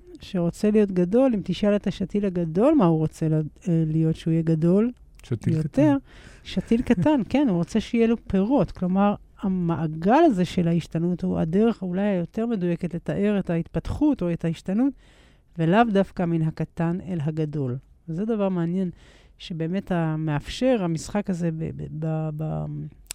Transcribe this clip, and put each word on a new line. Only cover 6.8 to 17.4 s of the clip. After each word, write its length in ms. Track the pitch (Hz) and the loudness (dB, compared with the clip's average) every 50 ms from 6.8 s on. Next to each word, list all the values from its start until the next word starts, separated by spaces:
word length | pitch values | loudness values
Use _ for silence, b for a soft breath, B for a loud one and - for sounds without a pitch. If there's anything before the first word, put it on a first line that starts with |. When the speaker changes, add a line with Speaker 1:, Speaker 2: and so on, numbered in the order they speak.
| 254 | 2
Speaker 1:
קטן, 380 | - 240 185 165 294 311 269 190 | 2 2 2 4 4 4 2 2
<laughs> 20 | - | 0
כן, 180 | - 269 302 247 | 0 2 2 2
הוא 80 | 180 | 2
רוצה 240 | 170 170 - - 220 | 0 0 0 -2 -4
שיהיה 260 | - - - 233 226 | -2 0 0 2 2
לו 100 | 226 233 226 - | 2 2 -2 -2
פירות. 460 | - 196 185 190 214 285 262 170 - - | -2 0 0 2 2 2 2 2 0 -2
כלומר, 420 | - 185 180 185 196 202 202 208 - - _ _ - | -4 -4 0 2 2 2 2 2 -2 -8 _ _ -6
המעגל 840 | - 190 185 185 175 165 170 160 165 156 156 160 160 196 240 302 349 | -4 -2 -2 0 0 0 0 -2 -2 -4 -4 -2 2 4 6 6 6
הזה 180 | 330 220 180 180 | 4 4 2 0
של 240 | - - 185 170 165 | 0 0 0 0 2
ההשתנות 540 | 170 170 - - - 160 165 175 180 165 - | 0 0 -2 -4 -4 -4 -2 -2 -2 -2 -2
הוא 160 | 180 180 170 | -4 -2 -2
הדרך 440 | 170 160 165 196 220 233 208 - 196 | -2 0 2 2 2 2 0 -2 -6
אולי 200 | 180 175 190 202 | -6 -4 -2 0
היותר 440 | 208 196 180 170 - - 220 226 | 0 0 -2 -2 -4 -4 -6 -4
מדויקת 480 | 233 233 190 170 175 170 - - 165 - | -2 -2 -2 -2 -2 -2 -2 -4 -6 -6
לתאר 440 | 170 - - 151 - 196 208 208 196 | -6 -6 -4 -4 0 0 0 0 0
את 120 | - - | -2 -2
ההתפתחות 720 | 170 165 165 - - 165 - - - - 294 302 269 - 180 | -2 -2 -4 -4 -6 -6 -4 -4 -2 0 2 0 2 0 -2
או 100 | 175 170 | -4 -2
את 120 | - - | -2 -2
ההשתנות, 480 | 165 160 - - - 190 220 262 285 254 b b b b b b b b b b b _ 165 | -4 -4 -4 -6 -4 0 0 0 0 -2 b b b b b b b b b b b _ -2
ולאו 240 | 160 160 180 220 240 226 196 | 0 2 4 4 4 4 2
דווקא 320 | 196 190 - - - 185 | 2 0 0 -2 -4 -2
מן 180 | 170 170 160 160 | 0 0 0 0
הקטן 560 | 160 - - 160 - _ - 170 165 170 185 - 185 | -2 -2 -4 -8 -8 _ -4 -2 -2 -2 -4 -6 -6
אל 100 | 185 165 139 | -6 -4 -4
הגדול. 540 | 160 156 160 | -4 -2 -2